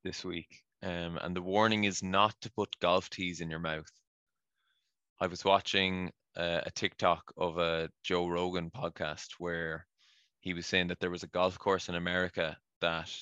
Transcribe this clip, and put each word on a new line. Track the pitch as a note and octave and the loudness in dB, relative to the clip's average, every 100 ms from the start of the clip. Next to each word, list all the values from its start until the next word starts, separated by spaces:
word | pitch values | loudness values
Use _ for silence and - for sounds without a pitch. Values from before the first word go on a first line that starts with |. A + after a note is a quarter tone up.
this | F#2+ F2 | -8 -8
week. | F#2 F2 E2 - _ _ | -6 -8 -8 -20 _ _
Um, | F#2 F2 E2+ E2+ | -6 -4 -4 -4
and | E2+ F2+ | -4 -4
the | |
warning | F2+ G2 A2 G#2+ G#2 | 0 4 6 6 2
is | F#2 | 0
not | F#2+ F#2+ G#2 - | 2 4 4 2
to | A2 | -8
put | - G2+ - | -2 -2 0
golf | F2 F2+ - | 4 4 2
tees | - F2+ E2+ | -6 -6 -4
in | E2 | -6
your | D#2+ | -4
mouth. | E2+ D#2 D2+ _ _ _ _ _ _ _ _ _ _ _ _ _ | -4 -6 -8 _ _ _ _ _ _ _ _ _ _ _ _ _
I | F#2 | -4
was | F2 G2 | 0 4
watching, | G2 - G2 F#2+ F#2 F2+ - _ - | 4 4 2 2 2 -4 -8 _ -4
uh, | E2+ E2+ - | -2 0 -2
a | |
TikTok | - G2+ - F#2+ E2 - - | -4 -4 0 2 2 -2 -4
of | F2 E2 | -2 0
a | E2+ E2 E2 _ | 0 0 -2 _
Joe | - F2+ F2 | -2 0 2
Rogan | F2 F2+ F2+ E2+ | 0 0 -2 -4
podcast | - E2+ - D#2+ D2+ - - | -6 -8 -4 -6 -6 -12 -8
where | F2 E2+ E2 D#2+ - _ _ _ _ _ | -6 -4 -4 -6 -10 _ _ _ _ _
he | F#2 | -6
was | E2+ E2+ | -6 0
saying | F#2+ F2+ | 2 2
that | F2+ | 0
there | F#2 | -2
was | F2 | -4
a | E2 | -4
golf | F2+ F#2 F#2 | 2 2 2
course | - F#2+ - | 0 0 0
in | F2 | -4
America | E2+ F2+ F2+ - E2 - _ _ | 0 0 0 0 -4 -4 _ _
that | E2+ E2 E2 - | -2 -2 -6 -12